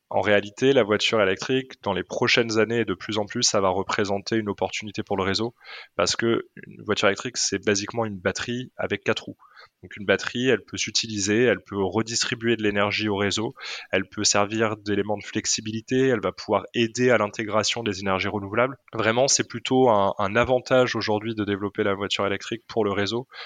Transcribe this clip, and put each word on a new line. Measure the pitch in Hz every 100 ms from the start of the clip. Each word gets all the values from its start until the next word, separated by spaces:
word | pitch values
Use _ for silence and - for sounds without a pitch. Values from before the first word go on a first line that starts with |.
| -
En | 101
réalité, | 98 101 104 - 131
la | 131
voiture | 101 104 - 113
électrique, | 95 95 - 131 131 -
dans | 104
les | 92
prochaines | - - 123 127 113 110
années, | 107 117
et |
de | 107
plus | - - 107
en |
plus, | 104 123
ça | - 107
va | 95
représenter | 92 92 - 101 98 -
une | 113 104
opportunité | - 95 - 107 110
pour | - 95
le |
réseau, | 95 98 117 _ - - -
parce | - 90
que | - 117 113 - - -
une | -
voiture | 107 98 104
électrique, | 98 127 -
c'est | - -
basiquement | 107 98 104 113
une | 110 98
batterie | 98 - - 120 127 -
avec | 101 104
quatre | - -
roues. | - - - - - _
Donc | - 107
une |
batterie, | 98 - - 120 131
elle | 107
peut | - 98
s'utiliser, | 113 - 113 104 95 110
elle | 123 92
peut | - 101
redistribuer | 95 113 113 117 - 120 117
de | 110
l'énergie | 104 101 104 101 107
au |
réseau, | 98 101 107 120 - - - -
elle | 95 95
peut | 107
servir | 98 104 101 110 110 107
d'élément | 104 101 101 101
de |
flexibilité, | - 110 - - 110 110 - 131 135
elle | 110
va | 92
pouvoir | - - 101 -
aider | 120 113 123 127
à | 110
l'intégration | 104 - 104 107 104 120
des | 113 92
énergies | 98 95 98
renouvelables. | 104 98 110 131 131 -
Vraiment, | 113 107 120 135
c'est | - -
plutôt | 117 - 131 127
un, | 104 98 -
un | 98
avantage | 117 123 127 - 127 123
aujourd'hui | 113 107 107 110
de | 107
développer | 101 98 101 -
la | 104
voiture | 98 98 -
électrique | 98 98 - 117 -
pour | 113
le | 101
réseau, | 98 101 120 - -